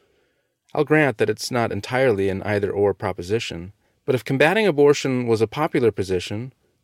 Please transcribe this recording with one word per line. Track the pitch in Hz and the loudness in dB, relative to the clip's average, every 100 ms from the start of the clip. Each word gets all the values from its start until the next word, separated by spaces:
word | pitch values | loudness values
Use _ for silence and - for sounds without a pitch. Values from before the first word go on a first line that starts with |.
| _ _ _ _ _ _ _ | _ _ _ _ _ _ _
I'll | 147 | -4
grant | 147 156 143 - | 2 2 2 0
that | 107 | -2
it's | 110 - | -2 -4
not | 123 113 | -2 -2
entirely | 101 - 127 131 98 98 | -4 -4 0 2 2 0
an | 95 | -2
either-or | 98 104 101 101 101 | -2 -2 -2 0 0
proposition, | - 101 87 87 113 - 85 90 _ _ _ - | 0 -6 -6 -4 -4 -4 -12 -14 _ _ _ -2
but | 127 | -2
if | - | 0
combating | 135 151 214 208 | 2 4 4 2
abortion | 143 143 147 139 127 120 | 4 4 4 0 -2 0
was | 110 | 0
a | 110 | 0
popular | 147 160 151 117 | 0 -2 2 0
position, | - 92 90 - 104 131 _ _ _ | 0 -4 -4 -4 -10 -10 _ _ _